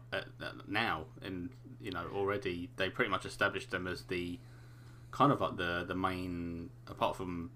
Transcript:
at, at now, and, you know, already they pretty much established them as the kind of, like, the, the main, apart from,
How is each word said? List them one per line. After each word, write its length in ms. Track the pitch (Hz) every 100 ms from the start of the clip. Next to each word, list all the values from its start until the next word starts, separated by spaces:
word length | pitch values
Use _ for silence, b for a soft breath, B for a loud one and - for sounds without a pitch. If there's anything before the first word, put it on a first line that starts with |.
| -
at, 140 | 95 - -
at 280 | 82 - -
now, 380 | 104 113 80 80 -
and, 280 | 98 92 87 - - -
you 100 | 110
know, 160 | 87 85
already 560 | 101 98 101 95 87 90 -
they 120 | 92
pretty 220 | - 117
much 140 | 95 95
established 460 | - 101 92 -
them 140 | 92 90
as 180 | 85
the 360 | - 90 87 87 B B B B B B -
kind 200 | - 139
of, 100 | 120
like, 160 | 90 82
the, 260 | 87 87 90
the 80 | 92
main, 720 | 92 92 90 87 85 85 85 - -
apart 280 | - 117 80
from, 360 | 90 87 85